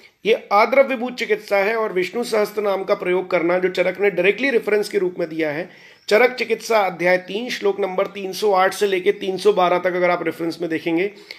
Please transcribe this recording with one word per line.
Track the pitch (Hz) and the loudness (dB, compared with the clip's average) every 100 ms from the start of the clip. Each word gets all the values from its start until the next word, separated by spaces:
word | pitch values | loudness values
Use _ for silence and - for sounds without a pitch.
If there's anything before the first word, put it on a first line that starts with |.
| _ _ 196 | _ _ -2
ये | |
अद्रव्यभूत | 226 - 202 226 269 254 254 247 247 | -2 2 2 4 4 4 0 -6 -6
चिकित्सा | 226 208 - 202 | -2 -2 0 0
है। | 196 226 | 0 0
और | 214 | -2
विष्णु | 185 180 233 | -2 -2 -4
सहस्त्र | 240 214 208 214 | -2 0 -2 -2
नाम | 208 190 | -2 -2
का | 190 | 0
प्रयोग | 196 180 180 185 | -2 0 -2 0
करना | 180 165 180 | 0 2 0
जो | 185 | 0
चरक | 185 180 180 | 0 -2 0
ने | 202 | 0
डायरेक्टली | 175 180 202 269 | 2 2 2 0
रेफरेंस | 233 208 208 202 | 0 0 0 0
के | 202 | -2
रूप | 185 180 | -2 -2
में | 170 | -6
दिया | 160 156 | -2 -2
है, | 147 185 - - - - | -4 -8 -12 -20 -18 0
चरक | 208 247 247 | 4 4 2
चिकित्सा | 226 220 - 220 | -4 -4 0 0
अध्याय | 190 170 175 185 | 0 0 2 2
तीन | 180 190 247 | 0 -8 -6
श्लोक | 240 202 196 | -4 -2 -2
नंबर | 190 185 196 | -2 -2 -4
तीन | 202 190 | -4 -10
सौ | 185 208 | -2 2
आठ | 190 185 | 4 2
से | - 202 | 2 0
लेके | 190 190 | 0 0
तीन | 202 196 185 | 0 -2 0
सौ | 202 | 2
बारह | 190 175 180 | 4 4 2
तक | 185 | 0
अगर | 180 180 | 0 0
आप | 175 | 0
रेफरेंस | 165 160 170 156 | -2 -4 -6 -6
में | 170 | -4
देखेंगे | 160 180 165 202 - - | -4 -2 0 -2 -6 -16